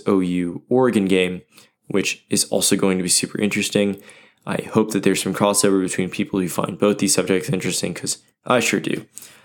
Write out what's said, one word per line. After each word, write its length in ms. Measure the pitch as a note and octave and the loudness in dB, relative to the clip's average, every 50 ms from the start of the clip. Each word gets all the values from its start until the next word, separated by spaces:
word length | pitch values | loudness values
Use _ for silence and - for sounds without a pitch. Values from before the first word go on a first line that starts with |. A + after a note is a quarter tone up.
| - | 0
O 140 | G#2 G2+ F#2+ | 0 2 2
U 420 | F#2+ F2+ F2+ F2+ F2+ F2 E2+ - - - | 2 0 0 -2 -2 -4 -6 -8 -4 0
Oregon 380 | B2 B2+ B2+ B2 G#2+ G#2+ G2 | 2 2 4 4 4 2 2
game, 360 | F#2 F#2+ F#2 F#2 F2+ F#2 F2 - _ _ - - _ _ _ _ - | 4 4 2 2 0 -2 -8 -14 _ _ -20 -20 _ _ _ _ -4
which 360 | - G2 F#2 - - - _ - | -2 -2 0 -2 -4 -8 _ -2
is 140 | - - - | -2 -2 0
also 320 | - A2+ G2+ F#2 - - | 0 -2 0 0 2 2
going 200 | F#2 G2+ F#2+ F#2 F#2 | 2 2 2 2 0
to 40 | |
be 60 | F2+ F2+ | 0 0
super 280 | - - - - - - | 0 0 -2 -2 -4 -2
interesting. 600 | G#2+ G2+ - G#2+ G2+ - - G#2 G2+ G2+ G2 - - - - - - _ _ _ _ | -2 -2 0 -2 -2 0 0 0 0 0 -2 -6 -10 -20 -20 -20 -20 _ _ _ _
I 160 | - - - | -6 -6 -6
hope 300 | - - - A2 A2 - | -6 0 0 2 2 2
that 100 | - G2+ | 0 0
there's 200 | F#2 G2 F#2+ - | 2 2 2 2
some 120 | - G2 F2+ | 0 -4 0
crossover 480 | - G#2 G2+ G2+ - - G2+ G2 F#2+ | 2 2 2 2 2 2 4 4 2
between 280 | F#2 F2+ - - F#2+ F2+ | 2 0 -2 -2 -4 -2
people 300 | - - G2+ - - G2 | -4 -6 -4 -2 -2 -2
who 80 | F#2 E2 | -2 -2
find 300 | - - - - F#2+ - | -2 -4 -4 -4 -2 0
both 200 | G2+ G#2 G2+ - | 2 2 2 2
these 160 | G#2 F#2+ - | 0 0 2
subjects 360 | - F2+ F#2+ F#2+ F#2 - - | 2 2 2 0 0 0 -2
interesting, 420 | - F#2 F#2 F#2 F2 - - F#2 | -4 -4 -4 -4 -4 -4 -4 -6
'cause 260 | E2+ - - - - - _ _ _ _ - | -6 -6 -8 -8 -8 -10 _ _ _ _ -2
I 140 | - B2+ B2 | 0 2 2
sure 200 | A2+ - - F#2 | 2 0 -2 -2
do. 260 | - - - - - - _ - - - - - | -2 -4 -6 -6 -8 -12 _ -20 -20 -20 -20 -20